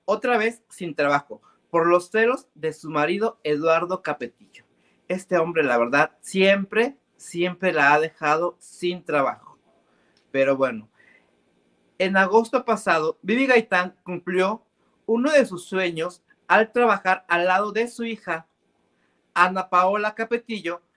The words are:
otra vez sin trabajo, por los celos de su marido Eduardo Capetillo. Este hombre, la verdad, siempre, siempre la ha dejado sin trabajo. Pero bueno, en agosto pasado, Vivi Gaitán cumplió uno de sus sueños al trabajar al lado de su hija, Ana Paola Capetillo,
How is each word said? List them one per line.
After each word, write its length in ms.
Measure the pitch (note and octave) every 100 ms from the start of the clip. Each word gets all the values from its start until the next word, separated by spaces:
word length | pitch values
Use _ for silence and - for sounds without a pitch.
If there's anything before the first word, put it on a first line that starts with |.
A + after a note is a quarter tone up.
otra 320 | - G#3+ B3+ A3+
vez 260 | A3+ A#3 _
sin 260 | - F3
trabajo, 460 | D3 C#3+ C#3+ - A2 _ _ _
por 160 | E3+ E3+
los 240 | F3+ F3+
celos 380 | A3 A3+ C4+ -
de 180 | - D#3
su 180 | D3+ D#3
marido 480 | D#3 D3+ G3 A3+ -
Eduardo 580 | D3+ D3 D#3+ E3 F3 F3+
Capetillo. 600 | - C#3+ A#2+ _ _ - _ _ _ _ -
Este 320 | F#3 - F3
hombre, 240 | E3 E3
la 160 | C#3 A#2+
verdad, 400 | A#2+ C#3 D#3 _
siempre, 760 | - F#3+ F#3+ G3+ G3 G#3 B3+ C#4 _ _
siempre 560 | - E3+ F3+ F3 F#3
la 220 | D#3+ C#3+
ha 60 | D3+
dejado 560 | D#3+ - D3+ D#3 F3 -
sin 460 | - - F3+ F3+
trabajo. 520 | - D3 C3 A2 - _ _ _ _ _ _ _ _
Pero 240 | C3+ C3+ C3+
bueno, 340 | C3+ A2+ G#2+ _ _ _ _ _ _ _ _ _ _ -
en 180 | F#3+ F#3+
agosto 480 | F#3+ A3 A3+ B3+
pasado, 540 | B3 G3+ G3 E3 D#3 -
Vivi 240 | F#3 A#3+ C4+
Gaitán 480 | A#3+ A3+ F#3 F3+ -
cumplió 600 | - F3 F#3 F#3 F#3+ A3+ _ _ _ _
uno 280 | - A#3 C4+
de 120 | D4+
sus 200 | B3 F3
sueños 580 | - F#3+ F3+ D#3+ F3 - _ _ -
al 240 | G3 A3
trabajar 540 | A#3+ A#3+ G3 F#3 F#3 -
al 180 | E3+ F3+
lado 260 | F#3 G#3
de 160 | G3+ A#3
su 160 | A#3
hija, 420 | A#3 A3 - E3 - _ _ _ _ _ _ _ _
Ana 340 | F3+ F3+ F#3 F#3
Paola 460 | F3+ F#3 G#3 G#3+
Capetillo, 680 | G#3+ A3+ A#3+ A#3 G#3+ E3 F3 _